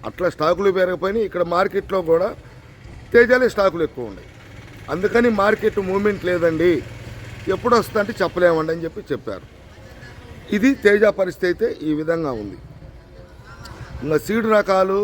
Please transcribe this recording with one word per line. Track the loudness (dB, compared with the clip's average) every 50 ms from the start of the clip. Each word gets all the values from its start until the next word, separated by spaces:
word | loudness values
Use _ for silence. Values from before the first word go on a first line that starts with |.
| -12
అట్లా | -12 -8 -2 -2 -2 -2
స్టాకులు | 0 0 0 2 2 2 2 4
పెరగపోయినాయి. | 4 2 0 0 -2 -4 -2 -2 -2 -2 -2
ఇక్కడ | -2 -2 -2 0 0
మార్కెట్లో | -2 -2 0 -4 -6 -4 -2 -4 -4 2 2
కూడా | 2 2 2 -2 -4 -10 -18 -20 -20 -20 -20 -20 -20 -20 -20 -20 -20 -20 -16 2 6
తేజాలే | 6 6 6 4 4 2 0 2
స్టాకులు | 2 2 2 2 0 -4
ఎక్కువ | -4 -4 -8 -10 -10
ఉన్నాయి. | -10 -16 -18 -20 -20 -20 -20 -20 -20 -20 -20 -20 -20 -18 -10 -8 -6
అందుకని | -2 -2 0 2 4 4 4 4 4
మార్కెట్ | 2 2 2 2 0 0 0 0 -2 0
మూవ్‌మెంట్ | -2 0 0 0 -2 -2 -2 -2
లేదండి, | 0 2 2 0 2 4 2 2 2 2 -2 -8 -14 -16 -16 -16 -16 -16 -16 -16 -16 -12 -6 -6 -6
ఎప్పుడు | -2 0 2 2 2
వస్తుందంటే | 2 0 -2 -2 -2 -2 -2 -2
చెప్పలేమండి | -2 -2 0 2 4 4 4 4 0 -2 -4
అని | -6 -6
చెప్పి | -8 -10 -10 -6 -6
చెప్పారు. | -6 -6 -6 -10 -10 -10 -14 -18 -20 -20 -20 -20 -20 -20 -20 -20 -20 -20 -20 -20 -20 -20 -20 -20 -20 -20 -8 -4 -2
ఇది | 2 2 2 0 4 4
తేజ | 4 4 6 4 2 2 2
పరిస్థితి | -2 -4 -2 -4 -2 -2
అయితే | -2 -2 -2 -4 -4 -6 -4
ఈ | -4 -4 -2
విధంగా | -2 -2 -2 -2 -2 -6 -6 -6
ఉంది. | -8 -10 -12 -16 -18 -20 -20 -20 -20 -20 -20 -20 -20 -20 -20 -20 -20 -20 -20 -20 -20 -20 -20 -20 -18 -18 -16 -16 -16 -14 -12 -10 -4
ఇంకా | 0 0 0 0
సీడ్ | 0 -2 0 2 4 2
రకాలు | 2 4 4 2 2 2 2 2 0